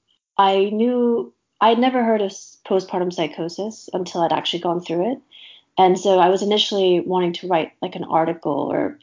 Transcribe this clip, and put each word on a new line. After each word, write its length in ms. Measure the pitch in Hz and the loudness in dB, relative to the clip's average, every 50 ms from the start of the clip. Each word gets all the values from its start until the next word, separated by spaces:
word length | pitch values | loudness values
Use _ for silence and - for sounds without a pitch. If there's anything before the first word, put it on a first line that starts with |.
| _ _ _ _ _ _ _ - | _ _ _ _ _ _ _ 2
I 320 | 196 196 196 196 196 208 | 2 4 4 2 2 0
knew, 640 | 214 214 233 247 247 247 240 240 233 233 - - - _ _ _ _ - | 0 0 0 0 2 0 0 0 0 -2 -4 -8 -14 _ _ _ _ 2
I'd 180 | 208 226 233 226 | 2 4 4 4
never 260 | 247 262 254 254 233 | 2 2 2 0 2
heard 160 | 226 220 214 | 2 0 0
of 100 | 202 190 | 0 -4
s-, 280 | 190 - - - - _ - | -6 -12 -18 -20 -20 _ -4
postpartum 460 | - 202 190 185 - - 180 180 180 | -2 -2 -2 -2 -2 -4 -4 -4 -4
psychosis 760 | 180 - 165 156 - - 165 170 170 - 196 220 214 - - - | -2 -4 -4 -4 -6 -8 -8 -8 -8 -8 -10 -10 -10 -14 -12 -10
until 300 | - 185 180 - - 180 | -8 -8 -8 -6 -4 -2
I'd 100 | 165 160 | -2 0
actually 280 | 156 151 - - - 170 | 0 -2 -2 -4 -6 -4
gone 200 | 175 175 165 180 | -4 -4 -4 -4
through 320 | 180 - 160 175 185 233 | -4 -4 -4 -2 -2 -2
it. 60 | 269 262 - _ - - - - - - _ _ _ - | -4 -6 -10 _ -20 -20 -20 -20 -20 -20 _ _ _ 4
And 200 | 190 185 185 185 | 4 4 4 2
so 200 | - 202 190 185 | 2 4 4 6
I 100 | 175 180 | 6 4
was 140 | 190 190 | 4 2
initially 580 | 202 202 208 208 - - 214 196 190 185 180 170 | 0 0 0 0 0 0 0 0 2 2 2 2
wanting 320 | - 175 180 185 180 170 175 | 0 0 -2 0 0 -2 -4
to 140 | - - 180 | -6 -4 -2
write, 240 | 180 160 156 - - _ | 0 0 -2 -4 -8 _
like, 140 | - 185 - | -10 -10 -8
an 80 | 180 - | -10 -6
article 480 | - - 160 165 165 165 170 - 165 | -2 0 0 0 0 -4 -4 -6 -4
or 460 | 135 139 - - - - - - - - | -4 -4 -4 -4 -4 -4 -4 -4 -8 -10